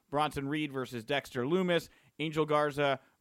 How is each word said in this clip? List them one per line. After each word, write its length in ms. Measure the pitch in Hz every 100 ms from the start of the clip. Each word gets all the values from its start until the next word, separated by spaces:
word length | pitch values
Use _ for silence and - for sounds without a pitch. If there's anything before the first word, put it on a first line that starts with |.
| _
Bronson 380 | 139 151 147 139
Reed 240 | 151 151
versus 320 | 135 120 123 110
Dexter 400 | 143 - 131 123
Lumis, 420 | 180 180 170 160 - _ -
Angel 260 | 156 156 151
Garza 540 | 151 147 139 143 135 _ _